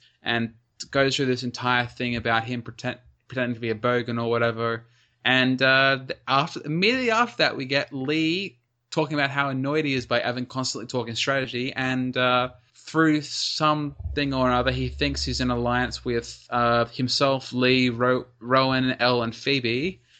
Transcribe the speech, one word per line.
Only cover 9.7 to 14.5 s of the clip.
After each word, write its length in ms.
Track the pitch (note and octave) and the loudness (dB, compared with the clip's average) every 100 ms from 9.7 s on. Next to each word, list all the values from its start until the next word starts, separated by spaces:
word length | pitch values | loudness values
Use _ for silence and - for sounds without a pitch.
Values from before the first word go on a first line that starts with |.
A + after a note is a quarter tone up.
| D#3 | 0
he 100 | D3 | 0
is 100 | C3+ A#2 | -2 0
by 120 | A#2+ | 0
Evan 260 | B2 B2 B2 | 0 -4 -6
constantly 400 | C3 B2+ A#2+ A#2 | -6 -6 -6 -6
talking 260 | B2+ A2+ | -6 -4
strategy, 580 | A2+ - C#3 B2+ A#2+ C3 | -4 -2 -2 -2 -4 -6
and, 420 | - C3 B2+ B2+ B2+ | -4 -2 -2 -2 0
uh, 320 | B2+ B2 B2+ - _ | 2 2 0 -6 _
through 460 | _ - D#3+ D#3+ D3+ | _ -2 2 4 4
something 1120 | C#3+ - - - D#3 D3+ D3 C#3+ - D3 C#3+ | -2 -6 -4 0 2 2 -2 -8 -6 -4 -2
or 140 | C3+ | 2
another, 240 | B2+ | 2